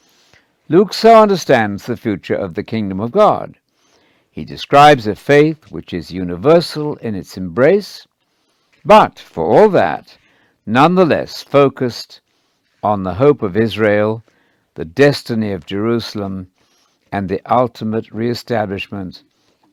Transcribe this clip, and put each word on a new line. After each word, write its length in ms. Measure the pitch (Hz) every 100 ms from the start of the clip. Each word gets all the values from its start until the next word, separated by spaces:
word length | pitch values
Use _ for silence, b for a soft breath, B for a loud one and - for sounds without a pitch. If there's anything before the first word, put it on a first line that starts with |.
| _ _ _ _ _ _ _
Luke 260 | 165 208
so 280 | - 226 226
understands 640 | 214 190 - 127 107 101 -
the 100 | 117
future 400 | 113 95 - 110
of 200 | 98 85
the 80 |
kingdom 360 | - 113 101 95
of 140 | 117
God. 440 | 196 202 120 - _ _ _ _ _ _ _ _
He 120 | -
describes 640 | 78 69 - 143 147 143 107
a 80 | 92
faith 560 | - 143 151 151 _
which 220 | 82 -
is 180 | 87 -
universal 840 | 90 90 87 120 170 160 156 151 -
in 180 | 123 98
its 220 | 71 -
embrace, 680 | 92 85 143 196 190 - _ _ _ _ _ _ _ _
but 340 | 147 214 147 -
for 280 | - - 80
all 240 | 135 214
that, 480 | 165 90 60 - _ _ _ _ _ -
nonetheless 720 | 117 156 180 170 95 65 -
focused 800 | - 139 - - 127 - - - _ _ _ _ _ _
on 180 | 101 104
the 140 | 92 90
hope 260 | 143 127
of 160 | 104 95
Israel, 640 | 113 104 110 104 107 110 _ _ _ _ _ -
the 100 | 82
destiny 640 | 85 143 - - 113 107
of 140 | 95 -
Jerusalem, 840 | 98 110 120 - 107 98 95 92 _ _ _ _ _ _
and 160 | 101 95
the 140 | 98 -
ultimate 600 | 117 123 - 110 110 110
reestablishment 1120 | 104 120 120 - 117 104 98 - 101 90 - _ _ _ _ _